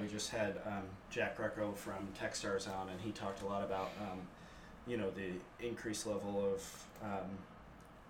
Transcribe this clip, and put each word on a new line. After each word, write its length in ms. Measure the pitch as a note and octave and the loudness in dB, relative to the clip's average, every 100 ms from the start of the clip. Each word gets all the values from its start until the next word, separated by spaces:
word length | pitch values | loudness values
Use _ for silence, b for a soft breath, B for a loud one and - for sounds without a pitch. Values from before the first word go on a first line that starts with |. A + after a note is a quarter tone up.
we 80 | G#2 | 4
just 220 | G#2 - | 0 0
had, 300 | A2+ G2+ F2+ G#2+ | 2 2 2 0
um, 160 | G2+ F#2+ F#2+ - | -2 -2 -8 -4
Jack 260 | A#2+ G2+ - | 2 2 2
Greco 340 | G#2+ G#2+ G#2 | 0 2 0
from 360 | G2 A2 G2 G2 - | 0 -2 -2 -4 -2
Techstars 460 | G#2+ - G#2 G2 G2 | -2 0 2 2 2
on, 220 | F#2+ F#2 | -2 -2
and 120 | F2+ | -2
he 120 | G#2+ | -2
talked 300 | G2+ G2+ F#2+ | 0 -2 0
a 40 | G2 | 2
lot 160 | G2+ | 2
about, 280 | G2 F#2+ F#2+ F#2 | 4 4 2 0
um, 180 | G2+ F#2 F#2 - B B B B | -2 -2 -6 -10 B B B B
you 120 | A#2+ A#2 | 0 2
know, 140 | F#2+ | 2
the 540 | F#2+ F#2 F2+ - - | 2 0 -2 -6 -4
increased 440 | A#2+ A2+ A2+ G#2 G#2+ | -2 0 0 0 2
level 360 | G2 G2+ G2+ G2 | 2 2 6 6
of, 320 | F#2+ - - - - | 6 0 -8 -12 -6
um, 340 | G#2+ G2 F#2 F#2+ - - - - - - | 0 0 0 -4 -8 -12 -14 -14 -16 -16